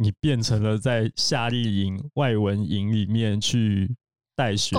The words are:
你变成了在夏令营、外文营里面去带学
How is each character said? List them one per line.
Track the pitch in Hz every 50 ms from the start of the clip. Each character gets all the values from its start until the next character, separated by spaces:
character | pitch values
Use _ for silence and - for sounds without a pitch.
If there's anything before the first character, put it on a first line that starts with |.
你 | 110 107 98 _
变 | - 151 139 117
成 | 113 - 117 107
了 | 104 110 110 107
在 | - 131 120 113 110 113 -
夏 | - - - 156 127 117 120
令 | 120 120
营、 | 117 113 101 98 98 95 95 95 143 147 -
外 | 139 143 127 113
文 | 107 107 98 101 101
营 | 104 76 95 101 98 104
里 | 110 107 101
面 | - 110 113 113 107 101 104
去 | - - - 120 110 107 101 98 95 92 123 - _ _ _ _ _ _ _
带 | - 131 110 101
学 | 107 - - -